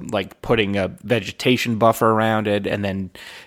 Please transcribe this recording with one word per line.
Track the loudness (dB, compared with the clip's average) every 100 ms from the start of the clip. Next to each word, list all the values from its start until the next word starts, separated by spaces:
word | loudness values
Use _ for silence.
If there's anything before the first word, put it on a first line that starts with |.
| -4
like, | -6 -6 -6
putting | 0 2 2 0
a | -2 -4
vegetation | -2 -2 -2 -2 0 2 0 2
buffer | 2 4 2
around | 4 2 0 0
it, | 0 0
and | -2
then, | -2 -4 -6 -10 -20 -20